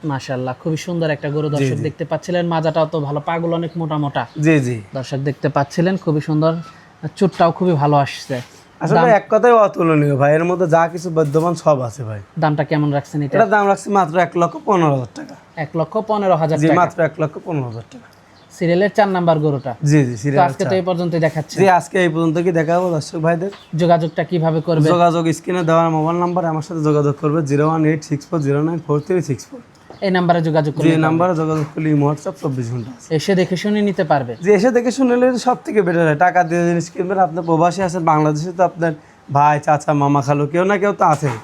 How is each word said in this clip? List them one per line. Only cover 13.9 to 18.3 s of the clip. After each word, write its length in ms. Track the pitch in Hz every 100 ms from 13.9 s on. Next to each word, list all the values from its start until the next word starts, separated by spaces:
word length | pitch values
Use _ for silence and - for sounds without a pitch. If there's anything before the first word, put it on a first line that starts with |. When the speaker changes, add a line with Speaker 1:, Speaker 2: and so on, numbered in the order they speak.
| 202
Speaker 2:
মাত্র 160 | 175 170 175
এক 80 | 175
লক্ষ 140 | 170 320 -
পনেরো 220 | 190 160 139
হাজার 160 | 113 -
টাকা। 160 | 302 - - -
Speaker 1:
এক 80 | 147 165
লক্ষ 140 | 156 220 220
পনেরো 260 | 214 196 170
হাজার 160 | 160 156
Speaker 2:
জি, 80 | 156
Speaker 1:
টাকা। 100 | 170
Speaker 2:
মাত্র 160 | 170 - 160
এক 60 | -
লক্ষ 140 | 156 190 185
পনেরো 220 | 156 127
হাজার 160 | 110 -
টাকা। 140 | - - _ _